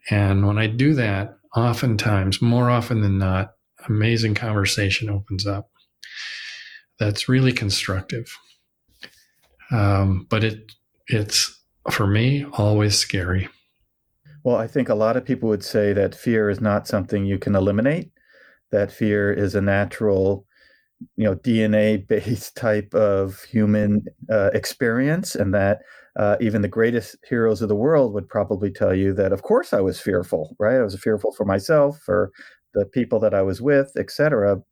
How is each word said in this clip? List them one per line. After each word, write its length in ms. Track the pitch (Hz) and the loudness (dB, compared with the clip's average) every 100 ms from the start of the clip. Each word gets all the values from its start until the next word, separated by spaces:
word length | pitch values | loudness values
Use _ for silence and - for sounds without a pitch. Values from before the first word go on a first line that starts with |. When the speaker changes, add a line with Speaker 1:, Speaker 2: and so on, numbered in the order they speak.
| - | 0
Speaker 1:
And 360 | 104 98 98 101 | 0 2 4 2
when 100 | 104 | 2
I 100 | 110 | -2
do 260 | 117 139 151 | 2 2 2
that, 420 | 110 98 98 - _ - | 0 -2 -4 -10 _ 0
oftentimes, 840 | 120 113 131 107 110 101 95 - | 0 0 0 0 0 2 0 0
more 280 | 120 120 123 | 0 2 2
often 320 | 123 113 113 | 0 0 0
than 160 | 104 95 | 0 0
not, 360 | 95 92 95 _ _ _ - | 0 -2 -4 _ _ _ -4
amazing 480 | 107 110 117 113 104 | 0 2 0 0 -2
conversation 760 | 113 107 98 - 101 - 110 | -2 0 0 0 -2 -2 -4
opens 380 | 101 98 95 101 | -6 -6 -6 -4
up 220 | 95 - _ _ _ - - - - - - - - _ _ | -6 -8 _ _ _ -20 -16 -14 -14 -16 -18 -20 -20 _ _
that's 300 | 104 101 - | -2 -2 0
really 220 | 127 131 | 2 2
constructive. 880 | 123 104 - - 95 - - 117 - _ _ _ _ _ _ - _ _ _ _ _ - | 0 -2 -4 -4 -6 -6 -10 -10 -16 _ _ _ _ _ _ -20 _ _ _ _ _ -6
Um, 560 | 120 101 95 98 95 - | 0 2 2 2 0 0
but 140 | 110 | 0
it, 280 | 110 107 - - _ _ - | 0 -4 -18 -20 _ _ -4
it's, 500 | 113 104 - - - _ _ - | -4 -2 -2 -4 -8 _ _ -6
for 160 | - 101 | -2 2
me, 400 | 104 123 143 143 | 2 2 0 -4
always 440 | - 104 107 104 101 | -2 2 2 2 0
scary. 520 | - 98 87 92 92 _ _ _ _ _ _ _ _ - | -2 -4 -2 -2 -4 _ _ _ _ _ _ _ _ -6
Speaker 2:
Well, 140 | 127 117 | 0 0
I 100 | 113 | 0
think 220 | - 123 | -2 0
a 60 | 107 | 2
lot 220 | 110 117 | 2 0
of 80 | - | -2
people 240 | 127 113 | -2 0
would 140 | 104 | -2
say 300 | - 113 104 | -2 0 2
that 200 | 98 98 | 2 0
fear 360 | - - 113 104 | -2 -2 0 0
is 120 | 101 | 0
not 260 | 110 101 - | 0 0 -2
something 380 | 104 98 104 98 | -4 -2 -2 -2
you 140 | 95 | -2
can 160 | - 101 | 0 2
eliminate, 560 | 95 101 127 165 - _ _ _ - _ _ | 2 2 0 -2 -6 _ _ _ -20 _ _
that 200 | 101 101 | -2 -2
fear 400 | - 110 104 101 | -2 0 2 0
is 240 | 101 101 101 | 0 0 0
a 60 | |
natural, 840 | 98 98 101 - 107 95 95 98 _ _ _ _ _ _ - - | 0 0 0 -2 0 2 2 0 _ _ _ _ _ _ -14 -2
you 100 | 107 | -2
know, 100 | 95 | 0
D 280 | - 113 | 0 2
N 100 | 110 | 4
A-based 800 | 107 107 107 95 107 - 110 - - | 4 2 0 0 -2 0 -6 -6 -4
<laughs> 20 | |
type 360 | 117 107 104 | -2 0 0
of 480 | - 104 98 95 98 | 2 2 2 -2 -6
human, 600 | - 110 104 107 104 104 - _ - | -4 0 2 2 2 0 -2 _ -2
uh, 180 | 110 98 | 2 2
experience, 840 | 107 - - 120 117 139 165 208 - | 0 -4 -4 -2 0 0 -2 -4 -4
and 180 | 101 | 0
that, 260 | 101 98 104 - - _ - | 2 2 0 -4 -20 _ -2
uh, 180 | 104 104 | 0 2
even 200 | 113 110 | 0 0
the 60 | 98 | -2
greatest 480 | 113 113 120 101 - - | 0 0 0 -6 -18 -6
heroes 340 | 123 113 107 | 0 0 0
of 80 | 110 | 0
the 60 | 104 | 0
world 380 | 131 160 123 | 2 2 2
would 140 | 101 95 | -2 -4
probably 420 | 110 98 98 101 | -4 -2 -2 -4
tell 220 | 98 98 | 0 0
you 200 | 95 98 | 2 0
that, 180 | 95 95 | 2 0
of 120 | 98 | 0
course, 300 | - 233 339 | 2 0 2
I 80 | - | 0
was 180 | 95 - | 0 -2
fearful, 560 | - 92 90 82 - - | -2 -2 -2 -6 -6 -2
right? 180 | 104 127 | 0 2
I 60 | |
was 160 | 110 98 | 0 -4
fearful 320 | - 107 110 | -2 -2 -2
for 140 | - 101 | -4 -2
myself, 540 | 98 - 151 143 147 | -2 2 2 2 -2
for 320 | - 95 95 - - _ _ | -2 -2 -2 -6 -20 _ _
the 120 | 101 101 | -4 -2
people 340 | - 120 113 | -2 -2 0
that 120 | 107 | 2
I 80 | 101 | 2
was 200 | 95 90 | 0 -2
with, 300 | 127 143 139 - | 2 2 0 -4
et 140 | 95 | -8
cetera 460 | - 151 127 101 98 - | -2 0 2 2 0 -4